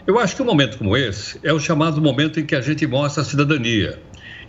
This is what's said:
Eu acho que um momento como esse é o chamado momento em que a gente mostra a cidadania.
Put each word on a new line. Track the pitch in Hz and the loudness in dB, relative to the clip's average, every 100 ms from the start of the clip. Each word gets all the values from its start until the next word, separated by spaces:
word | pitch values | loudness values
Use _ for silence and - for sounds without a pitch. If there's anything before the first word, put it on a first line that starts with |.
Eu | - 214 | 0 2
acho | 214 | 2
que | - | 0
um | |
momento | 240 165 131 - | 2 4 2 0
como | 101 120 | 0 0
esse | 127 95 - - | 0 -4 -10 -6
é | 156 | -2
o | 156 | 0
chamado | 147 151 160 151 | 0 2 2 2
momento | 156 127 156 160 | 2 2 0 -2
em | |
que | 151 156 | -2 -2
a | |
gente | 123 151 151 | 0 -2 0
mostra | 127 143 151 | 0 0 -2
a | |
cidadania. | 143 139 143 151 120 113 92 - - - - - | -2 0 2 2 2 0 0 -4 -16 -20 -18 -18